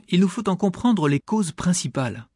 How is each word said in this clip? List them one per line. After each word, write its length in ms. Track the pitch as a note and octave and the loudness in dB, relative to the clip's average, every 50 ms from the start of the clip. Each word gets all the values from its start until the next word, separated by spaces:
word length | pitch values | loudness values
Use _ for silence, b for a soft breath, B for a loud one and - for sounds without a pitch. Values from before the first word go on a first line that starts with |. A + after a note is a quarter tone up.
| - - | 0 0
il 100 | F3+ F3+ | 2 4
nous 80 | G3 F#3 | 4 2
faut 200 | - B3 A3 A#3 | 2 -2 -2 -2
en 80 | F3+ | -2
comprendre 520 | F3+ - G3 F3+ - - B3 A#3 F#3+ D3+ C#3+ | 0 0 -2 0 0 0 0 2 2 2 2
les 120 | C#3+ C#3 | 2 0
causes 340 | - - G#3+ A3 G3+ D#3+ - | -2 -2 -2 -2 -2 -2 -4
principales. 720 | - - F3+ F3 - - C#3 - C#3+ C3 A#2 G2 A2 A2+ _ _ | -4 -2 0 0 0 -2 -4 -4 -4 -4 -4 -6 -8 -12 _ _